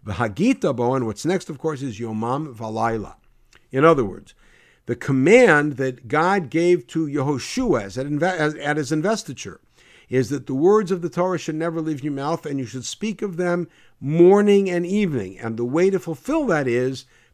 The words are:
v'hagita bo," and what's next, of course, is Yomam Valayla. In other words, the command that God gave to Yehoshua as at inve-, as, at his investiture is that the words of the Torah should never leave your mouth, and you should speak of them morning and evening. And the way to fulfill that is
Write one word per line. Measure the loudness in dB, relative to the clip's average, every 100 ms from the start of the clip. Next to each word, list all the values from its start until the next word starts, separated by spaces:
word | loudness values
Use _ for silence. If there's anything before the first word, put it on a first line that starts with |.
| -10
v'hagita | -6 -6 0 0 0 -2 0
bo," | 0
and | 0 -2
what's | -4 -4
next, | -4 -4
of | -8
course, | -6 -6
is | -8 -8
Yomam | -8 -4 -4 -4 -6
Valayla. | -10 -8 -2 -2 -2 -6 -16 _ _ _ _ _
In | 2 4
other | 4
words, | 0 -6 -18 _ _ _ _ _ -8
the | -6
command | -2 2 6 8 8 6 2 -2
that | -6 -6 -4
God | 0 2 0 0
gave | 0 2 2 0
to | -4 -2
Yehoshua | -2 -2 -2 -4 -4 0 0
as | -2 -8
at | -4
inve-, | -2
as, | 0 0 -2 -2
at | -4 -2
his | -2
investiture | -2 0 -2 -6 -12 -14 -16 _ _ _ -20 _
is | -2 0
that | -4 -4
the | 0
words | 4 4 2
of | -4
the | -4
Torah | -2 -2 -2
should | -4 -4
never | -4 -4
leave | -4 -4
your | -6
mouth, | -6 -4 -6 -4
and | -6
you | -6
should | -8 -10
speak | -8 -6 -6
of | -8 -4
them | -2 -2 -4 _ -20 _
morning | -4 6 8 8 6 4 4
and | -2 -2
evening. | 0 0 -2 -4 -8
And | -8 -4
the | -2
way | 2 2
to | 0
fulfill | -4 -10 -4 -2 0
that | 0 2
is | 0 0 -4 -14 _ _